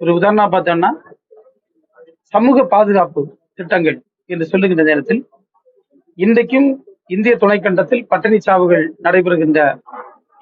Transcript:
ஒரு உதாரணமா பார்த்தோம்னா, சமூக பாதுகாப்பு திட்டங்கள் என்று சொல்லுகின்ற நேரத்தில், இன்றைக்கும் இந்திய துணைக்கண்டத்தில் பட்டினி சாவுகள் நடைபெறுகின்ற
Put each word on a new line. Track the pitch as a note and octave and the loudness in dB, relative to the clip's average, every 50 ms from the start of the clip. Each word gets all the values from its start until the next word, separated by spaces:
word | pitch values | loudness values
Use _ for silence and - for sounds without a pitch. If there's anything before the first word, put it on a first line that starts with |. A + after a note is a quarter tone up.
ஒரு | E3 E3+ E3+ | -2 -2 0
உதாரணமா | E3+ F#3+ G3+ G#3 G#3+ G#3 G3 | 0 0 0 2 2 0 0
பார்த்தோம்னா, | F3+ F#3 E3 F3 E3+ E3+ F3+ G3+ - - - - - _ _ _ _ - _ _ _ _ _ _ _ _ _ _ _ - - - _ _ _ _ - | 0 -2 -2 -2 -2 0 0 -2 -2 -4 -12 -20 -20 _ _ _ _ -20 _ _ _ _ _ _ _ _ _ _ _ -20 -20 -20 _ _ _ _ 0
சமூக | G#3+ A#3 C4 C4 C4+ C4 - G3+ | 2 2 4 4 2 2 2 2
பாதுகாப்பு | G#3 G#3+ G3+ G3+ G3 - - - D3+ C#3 D#3 - _ _ _ _ - | 2 2 2 2 0 0 -2 -2 -6 -6 -6 -10 _ _ _ _ -14
திட்டங்கள் | F3+ E3 - F3+ E3 D#3 B2+ - - _ _ _ _ - | -8 -4 -2 -2 0 -2 -2 -4 -8 _ _ _ _ -10
என்று | F3+ E3+ D#3+ D#3+ | -8 -8 -6 -4
சொல்லுகின்ற | - F#3+ G3+ F#3+ F3 D#3+ D#3 D#3 | -2 -2 0 0 0 0 2 2
நேரத்தில், | D3+ D3 - - - B3+ - _ _ _ _ _ _ _ _ _ _ _ _ _ _ _ _ _ _ E3+ | 0 0 -2 -4 -4 -4 -6 _ _ _ _ _ _ _ _ _ _ _ _ _ _ _ _ _ _ -2
இன்றைக்கும் | F#3+ A3+ A3+ A#3+ A#3 - B3+ C4+ C#4 C#4 C4+ - - - - _ _ - F3+ | 0 0 2 2 0 0 0 0 0 0 -2 -4 -10 -20 -20 _ _ -8 -6
இந்திய | G3+ G#3 A#3+ A#3 A#3 | -2 0 0 0 2
துணைக்கண்டத்தில் | G#3+ G3+ G#3 G3+ F3 G3+ F3+ F3+ F#3 - C4 A#3+ - - | 2 0 0 0 -2 -2 0 0 0 0 -2 -4 -2 -2
பட்டினி | F#3 F3 - G#3 A3 G#3 - | -2 -2 0 0 0 0 2
சாவுகள் | G#3 F#3+ F#3 F3+ F3 F3 D#3+ D#3 D#3+ - - - | 2 2 2 2 2 2 0 0 -2 -6 -6 -2
நடைபெறுகின்ற | F3 F3+ F#3 F3 F3+ F3 D#3+ D#3 D#3 D3+ D#3 D3 C3+ - - _ - - - - - - _ _ _ _ _ | 0 0 0 0 0 0 0 0 0 2 2 2 0 -2 -4 _ -20 -20 -20 -20 -20 -20 _ _ _ _ _